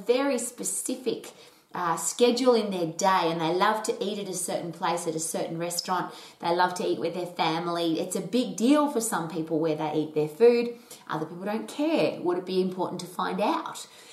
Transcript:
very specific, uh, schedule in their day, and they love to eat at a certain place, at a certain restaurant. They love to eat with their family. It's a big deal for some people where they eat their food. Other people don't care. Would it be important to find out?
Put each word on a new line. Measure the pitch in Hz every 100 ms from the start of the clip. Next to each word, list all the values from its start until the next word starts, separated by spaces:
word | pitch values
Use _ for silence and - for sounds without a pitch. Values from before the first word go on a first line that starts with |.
| -
very | 254 277 247
specific, | - - 196 - - 277 226 - - - - - _ 175
uh, | 175 165
schedule | - - 240 233 254
in | 233 202
their | 185 165
day, | 160 190 190 170
and | 165
they | 160
love | 180 208 220
to | - -
eat | 196 202
at | 180
a |
certain | 165 - 180 170
place, | 160 175 175 170
at | 160
a |
certain | - 185 170 165
restaurant. | 175 175 - 180 180 - - -
They | 175
love | 175 180
to | - 175
eat | 175
with | 170
their | 180 175
family. | - 165 165 175 170 170 160
It's | 180
a | 196
big | 170 240 226
deal | 175 233 302 285
for | 233
some | 226 180 165
people | 175 160 160
where | 160
they | 151 156
eat | 156 151
their | 156 151
food. | - 233 240 240 - - - -
Other | 151 156
people | 175
don't | 196 220 -
care. | - 311 294 151 -
Would | 175 -
it | -
be | 185
important | 185 185 180 180
to | 170
find | - 180 185
out? | 226 311 - - - - -